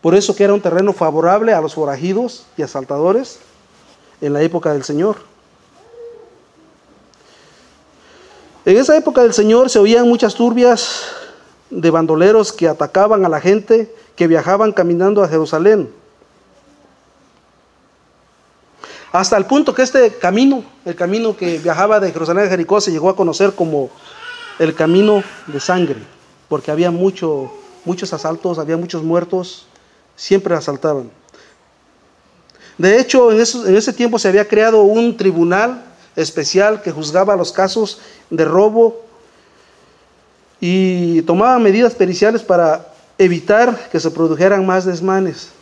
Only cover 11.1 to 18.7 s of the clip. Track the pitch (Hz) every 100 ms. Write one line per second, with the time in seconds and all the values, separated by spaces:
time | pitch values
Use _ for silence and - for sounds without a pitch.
11.1 | - - - _ _ _ 202 165 160 160
12.1 | 156 185 220 202 - 170 151 147 180 208
13.1 | 220 180 156 175 208 208 226 220 - _
14.1 | - 170 165 160 196 220 202 175 170 190
15.1 | 208 180 160 156 156 185 214 127 - _
16.1 | _ _ _ _ _ _ _ _ _ _
17.1 | _ _ _ _ _ _ _ _ _ _
18.1 | _ _ _ _ _ _